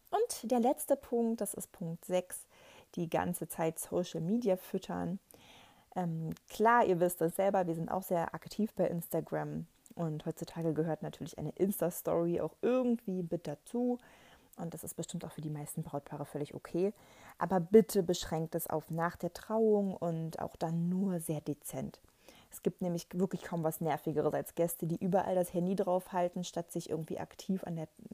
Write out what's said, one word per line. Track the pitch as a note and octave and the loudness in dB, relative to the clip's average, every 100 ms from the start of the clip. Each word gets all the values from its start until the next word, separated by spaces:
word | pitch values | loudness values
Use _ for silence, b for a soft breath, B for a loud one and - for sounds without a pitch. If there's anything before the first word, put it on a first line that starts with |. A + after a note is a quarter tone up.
| _ | _
und | G4+ A#4+ - A3 | 0 0 -2 0
der | B3 | 4
letzte | A#3 D4+ - C#4 | 4 2 2 0
Punkt, | - A#3+ A3+ A3+ | 2 0 2 0
das | G3+ | -4
ist | - - | -6 -12
Punkt | - E3 E3+ - | -8 -8 -6 -2
sechs, | F3+ F3+ - - B B B B - | -2 -2 -10 -14 B B B B -6
die | E3 | -2
ganze | D#3+ B2+ F3 D#3+ | 0 0 -2 -6
Zeit | - E3 - | -2 -2 -2
Social | - F3 F3 D#3+ | -4 -2 -2 -4
Media | E3 A#3 A#3+ F#3 | 0 0 2 0
füttern. | - F#3+ - F3+ F3 F#3+ - B B B B B B F#3 | -2 -8 -4 -4 -2 -6 -10 B B B B B B -4
Ähm, | F3 D#3+ D#3+ - _ | -2 -2 -6 -8 _
klar, | - A3 A#3+ A3+ | 2 6 8 6
ihr | F3 | 4
wisst | F3+ - | 4 4
das | E3 - | 0 2
selber, | G3 G3+ F3+ | 2 2 0
wir | E3 | -2
sind | E3 | -2
auch | F#3 | -4
sehr | G3 F3 E3 | 0 0 0
aktiv | - - - G#3 | -4 -10 -2 -2
bei | - F3 | 0 0
Instagram | E3+ - E3 D3+ D#3 D3+ D#3 E3 _ - - | 0 -2 -4 -2 -4 -4 -6 -8 _ -18 -6
und | E3 D3+ E3 | -4 -2 -6
heutzutage | - E3 E3+ E3 | -6 -8 -2 0
gehört | D3+ E3 D3+ | 0 0 -2
natürlich | D#3 - D#3+ - | -4 -8 -10 -6
eine | D3+ | -8
Insta-Story | - G3 - E3 - - E3+ E3+ E3+ | 0 0 2 -2 -2 0 2 2 0
auch | D#3 - | -2 -2
irgendwie | A#3 B3+ B3 A#3 - F#3 E3+ | 2 2 2 0 0 -4 -2
mit | E3+ - | -4 -6
dazu. | D3 - A#3+ B3 B3 B B B B B - | -10 -6 -2 0 -2 B B B B B -10
Und | E3+ | -8
das | E3 | -8
ist | - - | -10 -8
bestimmt | E3 E3+ E3 | -6 -6 -10
auch | |
für | - | -8
die | D3+ | -6
meisten | D3+ D3 - | -6 -6 -6
Brautpaare | D#3 C#3+ - D3 D3 | -6 -6 -8 -8 -6
völlig | - D3 | -6 -6
okay. | - - E3+ F#3+ - B B B B | -8 -6 0 0 -2 B B B B
Aber | F3 F#3 | 0 2
bitte | E3 A3 - G3+ | 10 10 10 4
beschränkt | F3 F3 - D#3+ D#3+ | 2 0 0 -2 -2
es | E3+ - | -4 -2
auf | D#3 - | -4 -4
nach | D#3+ E3+ - | -2 -2 -2
der | E3+ | -6
Trauung | - - A3 A3 G#3 G3 - | -8 -4 2 4 4 2 -2
und | E3+ E3 D#3+ - | -2 -2 -4 -6
auch | - - | -8 -4
dann | E3 E3 F3 | -2 0 2
nur | F#3 G3 F3 | 2 0 0
sehr | D#3+ D3+ | -2 -4
dezent. | - C#3+ - C3 - - - B B B B | -2 -6 -6 -6 -6 -10 -20 B B B B
Es | - | -2
gibt | - - | -2 0
nämlich | F3+ E3+ - | -2 -2 -4
wirklich | F3+ F#3+ F3 | -2 0 -2
kaum | - E3+ | -4 -2
was | D#3+ - | -2 0
Nervigeres | D#3+ D3 - D3+ D3+ | -2 0 0 2 2
als | C#3+ - - | 0 -4 0
Gäste, | E3+ - E3 | 0 0 -4
die | E3 | -2
überall | F#3 F#3+ - F#3 | 2 2 2 2
das | F3+ | 2
Handy | F3+ F3 F#3+ | 0 0 0
draufhalten, | F#3 F#3 - F#3 F3 F3+ | 2 0 0 0 0 -2
statt | F3+ - E3+ | -6 -6 -6
sich | E3+ - | -6 -4
irgendwie | D#3+ D#3+ - | -6 -4 -6
aktiv | - - - F#3+ | -8 -10 -4 -2
an | - E3 | -2 -6
der, | D#3 - - | -6 -12 -16